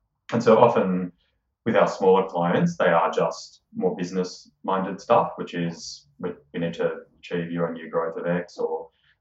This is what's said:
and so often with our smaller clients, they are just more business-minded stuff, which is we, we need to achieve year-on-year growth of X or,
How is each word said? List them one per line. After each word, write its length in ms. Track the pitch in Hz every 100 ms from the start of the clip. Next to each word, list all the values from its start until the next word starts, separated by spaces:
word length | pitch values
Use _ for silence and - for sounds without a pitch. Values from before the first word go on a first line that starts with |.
| _ _ -
and 100 | 117
so 160 | 117 110
often 540 | 113 113 95 92 90 - _ _ _ _ 117
with 100 | 101
our 120 | -
smaller 380 | - 95 95 92
clients, 500 | 87 87 - 87 -
they 100 | 90
are 240 | 82 -
just 500 | - - - - - _ 110
more 200 | 92 87
business-minded 1040 | 87 92 90 - - _ 95 95 95 95
stuff, 320 | - - - -
which 180 | -
is 540 | 87 85 - - - _ -
we, 140 | 90 - _
we 60 | -
need 120 | 170 -
to 260 | - - - _
achieve 320 | - 87 85
year-on-year 380 | 87 82 82 80
growth 280 | - 82 -
of 80 | 175
X 320 | 180 - -
or, 320 | 480 480 - _ _ _